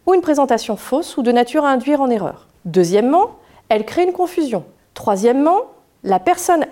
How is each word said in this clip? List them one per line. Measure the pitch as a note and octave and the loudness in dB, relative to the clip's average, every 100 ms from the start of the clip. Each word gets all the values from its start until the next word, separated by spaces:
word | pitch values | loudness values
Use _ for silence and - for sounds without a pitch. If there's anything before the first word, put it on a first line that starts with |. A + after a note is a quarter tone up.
| - | 0
ou | |
une | F#4 | 2
présentation | D#4 C#4+ C4+ - - G3+ | 2 0 2 0 -2 -10
fausse | - C4+ F4 D4 | -4 -4 -4 -2
ou | |
de | A#3+ | 0
nature | A#3+ A#3+ D#4 | 2 2 0
à | C#4+ | 0
induire | C4 C4 C#4+ | 0 0 0
en | C4 | 0
erreur. | A3 E3 - _ _ | -2 -4 -8 _ _
Deuxièmement, | F3+ F3+ E3+ G#3 B3 E4+ A4+ - _ - - | -2 0 2 2 2 2 0 -4 _ -12 -2
elle | G#3+ | -2
crée | G#3+ E4+ | -2 -2
une | F4+ | 0
confusion. | F4+ F4 - C#4 G3 - _ _ | -2 -4 -4 -4 -4 -8 _ _
Troisièmement, | - A3 G3 A#3 C4+ D4+ G4 B4+ - _ _ | -8 -4 0 2 2 2 0 -2 -12 _ _
la | - F#3 | -2 0
personne | - F4 - E4 - | 0 -2 0 0 0